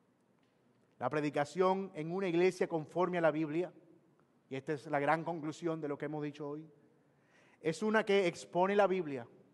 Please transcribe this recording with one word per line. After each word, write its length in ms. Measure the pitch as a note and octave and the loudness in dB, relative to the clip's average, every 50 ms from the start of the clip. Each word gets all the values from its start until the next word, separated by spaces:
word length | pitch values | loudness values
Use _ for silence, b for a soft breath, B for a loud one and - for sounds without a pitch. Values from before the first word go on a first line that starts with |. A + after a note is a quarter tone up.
| _ _ _ _ _ _ _ _ _ _ _ _ _ _ _ _ _ _ _ - | _ _ _ _ _ _ _ _ _ _ _ _ _ _ _ _ _ _ _ -6
La 120 | A#2 C3 | -4 -2
predicación 800 | D3+ D#3 D3 D3 C#3 D3 C#3+ - - F3+ F#3 F#3+ F#3+ G3 G3 F#3+ - | 0 0 0 0 0 0 -2 0 0 2 2 2 2 0 -4 -8 -8
en 160 | D3+ D3+ E3 | -10 -8 -6
una 180 | F3 G3 G3 F3+ | -4 -4 -2 0
iglesia 380 | E3 E3+ F3+ F#3 F3+ - G3 | 2 4 4 2 2 0 -2
conforme 520 | - - D#3+ D3 - - E3+ F#3 F3+ F3+ F3 | -2 -2 -4 -4 -4 0 0 0 2 2 4
a 20 | |
la 100 | E3 D#3 | 2 4
Biblia, 420 | D3 D#3 D#3+ D3 D3+ E3+ F3+ D#3+ - - _ _ - _ _ _ _ _ _ _ _ _ _ - | 2 2 -2 -2 -2 -4 -4 -4 -8 -18 _ _ -20 _ _ _ _ _ _ _ _ _ _ -10
y 80 | C3 | -10
esta 160 | C3+ C3+ - | -10 -6 -6
es 140 | D#3 C3+ - | -6 -6 -4
la 140 | D#3+ D3+ C#3+ | -2 -2 0
gran 240 | C#3+ C#3+ D#3+ E3 D#3 | 4 4 2 2 0
conclusión 560 | D#3+ F3 E3 C#3+ D#3 C#3+ - E3+ E3 D#3+ D#3+ | -4 -6 -6 -6 -8 -8 -6 -4 -4 -4 -4
de 80 | D3+ C#3+ | -4 -6
lo 100 | C#3+ C3+ | -6 -6
que 80 | D3 | -6
hemos 160 | C#3+ D3+ D3+ | -8 -6 -6
dicho 260 | D3 D3 C#3+ D3 D3+ C#3+ | -6 -8 -8 -10 -10 -10
hoy, 180 | D3 D#3 D#3+ D#3+ - _ _ _ b b b b b b b b b b b b b b | -10 -10 -12 -16 -20 _ _ _ b b b b b b b b b b b b b b
es 220 | - D#3+ D#3+ - | -2 -2 -2 0
una 220 | G#3+ A3 G#3+ A3 G3+ | 0 2 2 2 4
que 220 | - G3 G3 F#3+ | 4 4 4 4
expone 480 | F3 E3 - - - - F3 F#3 F#3+ G3+ | 2 0 -4 -12 -4 0 2 2 4 4
la 120 | G#3 G3+ | 4 4
Biblia, 400 | F3 F#3+ F#3 E3 D3 C#3 B2 - - - - - _ | 4 4 0 -2 -4 -6 -8 -8 -12 -18 -20 -20 _